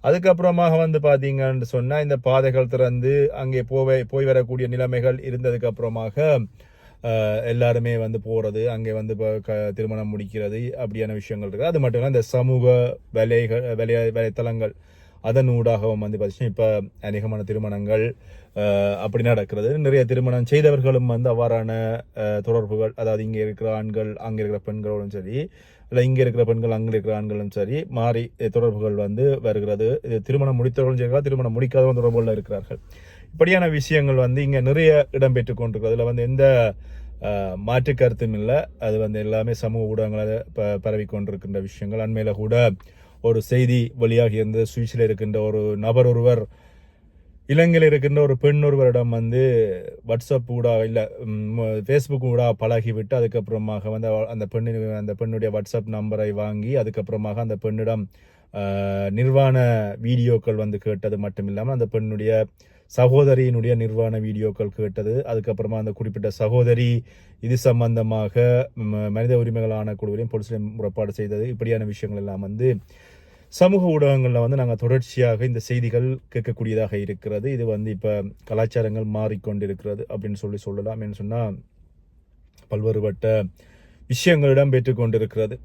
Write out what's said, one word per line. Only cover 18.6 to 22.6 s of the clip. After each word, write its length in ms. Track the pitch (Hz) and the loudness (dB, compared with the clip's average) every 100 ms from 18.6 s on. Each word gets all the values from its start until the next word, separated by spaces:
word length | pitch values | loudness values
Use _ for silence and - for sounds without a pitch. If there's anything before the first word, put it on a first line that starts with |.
| 104 101 101 | 0 2 0
அப்படி 320 | 101 104 117 | -2 -4 0
நடக்கிறது. 540 | 117 110 98 107 110 151 | 2 2 0 -2 -2 0
நிறைய 260 | 143 135 | 2 4
திருமணம் 420 | 120 127 127 123 120 | 4 2 2 0 2
செய்தவர்களும் 600 | 147 151 143 131 127 123 | 4 6 4 2 2 2
வந்து 240 | 117 123 | 0 0
அவ்வாறான, 680 | 117 117 113 110 113 113 117 - - | 2 2 0 0 -2 -2 -4 -10 -6
ஆ, 220 | 107 104 | -2 -2
தொடர்புகள், 540 | 104 113 | 0 0